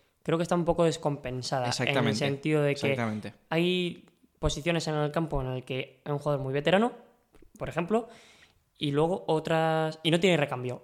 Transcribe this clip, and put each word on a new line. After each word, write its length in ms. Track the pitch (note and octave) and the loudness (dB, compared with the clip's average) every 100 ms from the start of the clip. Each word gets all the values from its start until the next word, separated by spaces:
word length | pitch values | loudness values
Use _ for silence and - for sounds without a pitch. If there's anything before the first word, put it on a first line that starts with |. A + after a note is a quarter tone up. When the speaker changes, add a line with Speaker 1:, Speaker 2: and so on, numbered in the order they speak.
| _ _ | _ _
Speaker 1:
creo 160 | - E3 | -2 0
que 40 | |
está 120 | E3+ F3 | 0 0
un 80 | |
poco 200 | E3 E3 | 2 2
descompensada. 840 | E3 D#3+ D3+ C#3 B2+ B2+ B2 C3+ A#2+ | 2 2 -2 -4 -6 -8 -4 -2 -2
Speaker 2:
Exactamente, 320 | B2 B2+ C#3 | 0 0 2
Speaker 1:
En 80 | A#2 | 2
el 80 | G#2+ | 2
sentido 460 | C#3 C#3 D3+ D3+ | 0 -2 0 2
de 120 | C#3+ | 2
que 160 | C#3 C#3+ | 0 0
Speaker 2:
exactamente. 420 | C3 A2+ G#2+ G#2 - - | 0 -2 -4 -8 -14 -4
Speaker 1:
hay 540 | D#3+ F3 F3+ F3 F3 - _ _ - | 0 2 2 -2 -6 -16 _ _ -4
posiciones 460 | D#3 D3 D#3 E3 D#3 | -2 -2 0 0 0
en 80 | D3+ | 0
el 140 | D3 | 0
campo 280 | E3 D#3 C#3+ | 0 -2 -2
en 80 | C3 | -4
el 160 | B2+ | -6
que 360 | C3 C3 C3+ - | -6 -6 -6 -10
hay 80 | - | -6
un 60 | C#3+ | -4
jugador 240 | D3 C#3+ | -2 -2
muy 100 | C3 | -2
veterano, 400 | C#3 D3+ F#3 A#3+ - - _ _ - - - | -2 2 4 2 -2 -20 _ _ -20 -20 -12
por 100 | C3 | -8
ejemplo, 400 | D3+ E3+ A3 A#3 - - - - _ _ - | -4 0 0 -2 -14 -20 -20 -20 _ _ -6
y 120 | D3 | 0
luego 340 | C#3+ E3 G3 - | 2 2 0 -2
otras, 720 | D#3 - D#3+ D#3+ D#3+ D#3+ D#3+ | -2 2 2 2 2 0 -2
y 80 | E3 | 2
no 80 | E3+ | 4
tiene 160 | F#3+ D#3+ | 4 4
recambio. 460 | C#3+ B2+ B2 A#2+ | 2 -2 -6 -6